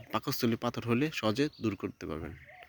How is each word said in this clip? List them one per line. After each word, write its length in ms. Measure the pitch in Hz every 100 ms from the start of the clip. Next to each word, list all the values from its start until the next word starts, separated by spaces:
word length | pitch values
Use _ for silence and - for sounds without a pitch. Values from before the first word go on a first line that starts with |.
| 113
পাকস্থলী 460 | 110 - - 120 113
পাথর 260 | 120 113 113
হলে 160 | 120 151
সহজে 320 | - 110 107 151 -
দূর 140 | 117 101
করতে 280 | 98 - 85
পারবেন, 260 | 78 80 - - -